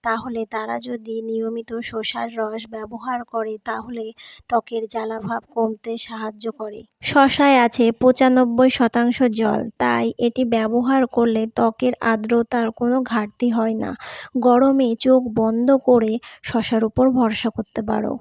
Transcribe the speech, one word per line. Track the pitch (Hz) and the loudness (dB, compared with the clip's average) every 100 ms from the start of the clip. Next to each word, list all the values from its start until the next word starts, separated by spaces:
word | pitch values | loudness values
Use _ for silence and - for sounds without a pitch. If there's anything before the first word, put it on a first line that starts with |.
| 233 | -4
তাহলে | 226 247 226 220 | -6 -6 -8 -6
তারা | 226 220 233 | -8 -6 -8
যদি | 240 240 220 226 226 | -8 -10 -8 -8 -6
নিয়মিত | 226 226 233 226 233 233 | -4 -4 -6 -8 -10 -8
শসার | 226 214 240 233 226 | -6 -6 -6 -6 -4
রস | 214 220 220 220 | -4 -6 -10 -12
ব্যবহার | 214 233 247 247 233 | -12 -10 -6 -8 -6
করে, | 226 220 214 233 | -6 -6 -8 -8
তাহলে | 220 220 233 220 - - - _ | -8 -8 -10 -10 -14 -20 -20 _
ত্বকের | 233 - 233 220 | -2 -2 -8 -6
জ্বালাভাব | 233 220 220 208 226 _ - | -6 -6 -6 -6 -8 _ -2
কমতে | 226 220 233 226 - | -2 -2 -8 -8 -8
সাহায্য | 220 220 214 226 | -8 -10 -8 -10
করে। | - 214 214 - _ - | -8 -12 -12 -18 _ 0
শসায় | 285 277 - 285 269 233 | 4 4 4 4 6 4
আছে | - 226 233 | 2 0 4
পঁচানব্বই | 254 247 262 254 247 233 262 - | 2 4 4 4 2 4 2 4
শতাংশ | 233 233 240 240 247 220 | 0 2 0 2 0 2
জল, | 220 214 226 _ | 0 0 -4 _
তাই | 247 233 233 - | 0 2 0 0
এটি | 233 226 247 226 | -2 0 0 0
ব্যবহার | 220 233 247 269 247 - | 0 0 2 2 2 2
করলে | 233 220 220 - | 2 0 -2 0
ত্বকের | 233 220 254 240 226 | 0 2 -2 0 -2
আর্দ্রতার | 226 214 233 226 240 226 | 0 0 0 0 -2 -2
কোনো | - 240 262 247 | -2 0 0 0
ঘাটতি | 233 208 _ 240 226 | -2 -4 _ 0 2
হয় | 226 220 | 0 -2
না। | - - - - - 254 240 | -6 -8 -14 -16 -8 0 4
গরমে | 247 269 269 247 226 262 | 6 4 4 2 0 4
চোখ | 262 254 226 | 4 2 0
বন্ধ | 220 226 247 269 262 | 0 2 2 2 4
করে | 240 220 226 - - - | 4 4 -4 -8 -18 -6
শসার | 226 - 226 220 | -4 0 0 0
উপর | 254 262 254 | 2 2 4
ভরসা | 226 214 226 | 0 0 -4
করতে | - 208 - 214 | -6 -8 -6 -4
পারো। | 214 214 269 | -4 -2 -6